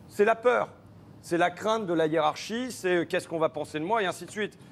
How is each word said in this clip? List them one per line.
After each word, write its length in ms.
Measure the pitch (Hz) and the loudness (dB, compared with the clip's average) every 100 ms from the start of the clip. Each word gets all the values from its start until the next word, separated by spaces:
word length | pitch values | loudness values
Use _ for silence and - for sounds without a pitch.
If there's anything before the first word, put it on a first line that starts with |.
| - | -6
c'est 160 | - | 2
la 100 | 208 | 4
peur. 360 | 226 247 226 - - - - - - | 4 4 2 0 -6 -20 -20 -20 -20
C'est 160 | - 170 | -4 2
la 120 | 175 | 2
crainte 360 | 170 208 226 196 | 0 -2 0 0
de 80 | |
la 120 | 165 160 | 0 2
hiérarchie, 640 | 160 151 143 - 226 254 | 2 2 0 -4 -6 -6
c'est, 260 | - 180 180 | -4 0 0
euh, 80 | 156 | 0
qu'est-ce 220 | 180 - | -2 -2
qu'on 100 | 165 | 0
va 100 | 156 | 0
penser 300 | 147 143 156 | -2 -6 -6
de 40 | |
moi, 180 | 165 226 | -2 0
et 40 | 180 | 0
ainsi 200 | - 175 | -4 -8
de 40 | |
suite. 280 | 208 202 - - | -6 -6 -8 -20